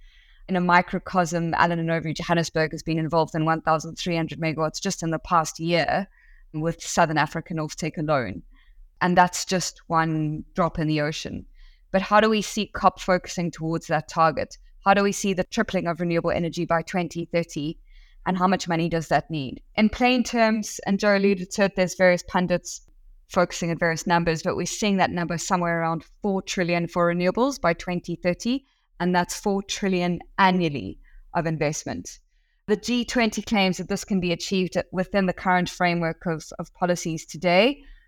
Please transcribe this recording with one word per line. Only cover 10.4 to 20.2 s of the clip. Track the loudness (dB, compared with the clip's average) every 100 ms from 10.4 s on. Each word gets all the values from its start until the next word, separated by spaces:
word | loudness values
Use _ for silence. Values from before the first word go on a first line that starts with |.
| -8
drop | -2 0 0
in | 0
the | 0
ocean. | -2 -4 -8 -10 -12 -20 -20 -20 -2
But | -2
how | 4 4
do | 4
we | 2
see | 0 -4 -6
cop | 2 2 2
focusing | 0 0 0 -6 -6
towards | -4 -4 -4 -2
that | -4 -2
target? | 2 2 2 -8 -10 -20 -4
How | 4
do | 4
we | 4
see | 0 -2
the | -2
tripling | -2 -2 -2 -2 -2
of | -2
renewable | 0 0 0
energy | -2 -2 -4
by | 0 -2
twenty | 0 -4 -4 -6 -2
thirty? | -2 -2 -6 -8 -8 -16 -20 -20 -10 -4
And | 0
how | 2
much | 0 0
money | -2 0
does | -2 0
that | 0 0
need? | -8 -6 -10 -8
In | 0 0
plain | 4 2 2